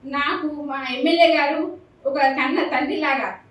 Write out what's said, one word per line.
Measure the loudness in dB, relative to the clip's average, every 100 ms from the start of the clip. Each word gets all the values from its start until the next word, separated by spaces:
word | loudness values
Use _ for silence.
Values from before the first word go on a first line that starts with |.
| -8
నాకు | -4 -2 -2 -4
మా | -6 -8 -6 -6 -2
ఎమ్మెల్యే | 0 6 6
గారు | 6 2 0 -4 -6 -18 _ -4
ఒక | 2
కన్న | 2 2 0 0
తండ్రిలాగా. | 0 -2 -2 -2 -2 -2 -4 -8 -18